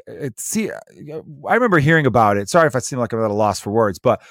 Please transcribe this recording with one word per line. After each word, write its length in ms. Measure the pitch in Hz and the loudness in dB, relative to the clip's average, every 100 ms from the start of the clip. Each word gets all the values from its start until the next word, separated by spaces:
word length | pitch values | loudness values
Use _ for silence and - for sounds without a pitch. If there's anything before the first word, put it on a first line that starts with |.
| - | -14
it, 300 | - 143 - | -12 -12 -12
see, 320 | - 220 208 | -8 -6 -6
I 840 | - - - 147 156 - 143 147 | -8 -18 -20 -16 -16 -16 -10 -2
remember 260 | 220 247 170 | 0 2 2
hearing 260 | 143 165 135 | 4 4 4
about 300 | 120 107 101 | 4 4 2
it. 140 | 101 | 2
Sorry 180 | 175 156 | 2 2
if 80 | 123 | 0
I 40 | |
seem 200 | - 131 | -6 -6
like 140 | 117 | -4
I'm 100 | 113 | -2
at 80 | 110 | -2
a 20 | |
loss 280 | 104 107 95 | 0 0 -2
for 100 | 104 | -2
words, 260 | 110 107 90 | 0 0 0
but 240 | 127 107 - | 0 0 -4